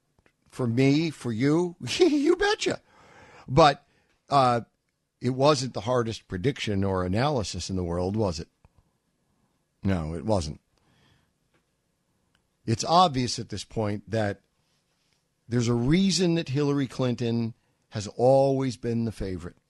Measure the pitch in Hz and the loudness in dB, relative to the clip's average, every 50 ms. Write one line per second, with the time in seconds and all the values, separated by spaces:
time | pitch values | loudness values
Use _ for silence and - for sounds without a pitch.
0 | _ _ _ _ _ _ _ _ _ _ - - 131 120 113 123 135 139 139 151 | _ _ _ _ _ _ _ _ _ _ -8 -4 -4 0 2 4 4 4 4 4
1 | 165 165 143 - - 120 113 107 131 143 151 165 180 175 170 - - 123 - - | 2 -2 -4 -6 -8 -6 -4 0 2 2 2 2 0 -2 -6 -10 -10 -8 0 2
2 | 370 330 285 294 269 311 359 370 415 403 427 - - 381 - - - _ _ - | 4 4 4 2 2 2 2 2 2 0 0 -2 -2 -4 -4 -6 -8 _ _ -20
3 | - - - - - - - - - - 127 151 165 147 143 - _ _ _ _ | -20 -20 -20 -20 -20 -20 -20 -20 -12 -2 4 6 6 6 4 2 _ _ _ _
4 | _ _ _ _ _ - 143 139 131 123 120 120 104 - _ _ _ _ _ _ | _ _ _ _ _ 0 2 2 4 4 2 0 -4 -8 _ _ _ _ _ _
5 | _ _ _ _ - 123 131 127 135 147 156 123 135 120 - 117 98 123 127 123 | _ _ _ _ -4 -4 0 2 4 4 4 2 0 -4 -8 -6 -4 -2 0 0
6 | 117 110 107 - - - 98 92 90 135 - - - 110 101 98 98 98 95 92 | 0 -2 -6 -8 -10 -10 -8 -4 -2 -2 -4 -4 -4 -4 -2 0 0 0 0 0
7 | 90 90 92 107 127 151 151 120 98 - - 92 - - 95 92 90 85 85 87 | 0 0 0 0 0 0 -2 -2 -4 -6 -8 -8 -8 -6 -6 -4 -4 -4 -2 -2
8 | 90 92 101 110 107 95 82 80 - - _ _ _ _ _ _ _ _ _ _ | -2 -2 -2 -2 -2 -2 -2 -6 -10 -14 _ _ _ _ _ _ _ _ _ _
9 | _ _ _ _ _ _ _ _ _ _ _ _ _ _ _ _ - 95 95 87 | _ _ _ _ _ _ _ _ _ _ _ _ _ _ _ _ -2 -2 -2 -2
10 | 80 76 82 80 69 107 107 95 80 76 - - _ _ _ _ _ _ _ _ | -2 -4 -8 -6 -4 -2 -2 -2 -2 -4 -8 -12 _ _ _ _ _ _ _ _
11 | _ _ _ _ _ _ _ _ _ _ _ _ _ _ _ _ _ _ _ _ | _ _ _ _ _ _ _ _ _ _ _ _ _ _ _ _ _ _ _ _
12 | _ _ _ _ _ _ _ _ _ _ _ _ _ 104 113 - - 135 160 175 | _ _ _ _ _ _ _ _ _ _ _ _ _ -4 -4 -4 0 2 4 6
13 | 185 175 135 131 123 117 - - 110 - 107 98 - - - 113 107 104 104 101 | 6 4 4 0 -2 -2 -4 -8 -8 -10 -10 -12 -12 -8 -6 -4 -2 -2 -2 -4
14 | - 87 104 113 107 101 101 - _ _ _ _ _ _ _ _ _ _ _ _ | -6 -6 -4 -2 -2 -2 -4 -6 _ _ _ _ _ _ _ _ _ _ _ _
15 | _ _ _ _ _ _ _ _ _ - 110 123 117 117 120 120 120 131 156 185 | _ _ _ _ _ _ _ _ _ -4 -2 0 0 0 0 0 2 2 4 4
16 | 196 196 170 160 185 170 165 165 160 - 127 143 147 143 143 143 139 117 - - | 4 2 2 2 2 2 2 0 -2 -2 -2 0 0 0 0 0 -2 -4 -4 -2
17 | 131 123 120 113 123 117 117 117 117 113 - - _ _ _ _ _ _ - 113 | -2 -2 -2 -2 -2 -2 -2 -2 -2 -4 -6 -12 _ _ _ _ _ _ -10 -10
18 | 95 104 - - 117 127 135 135 135 139 139 131 135 131 113 - - 120 117 117 | -10 -8 -4 0 2 4 4 4 4 2 2 0 -2 -4 -6 -6 -6 -4 -4 -2
19 | 113 113 104 - 107 95 92 87 85 87 - _ _ _ | -4 -4 -6 -8 -8 -8 -8 -8 -10 -12 -14 _ _ _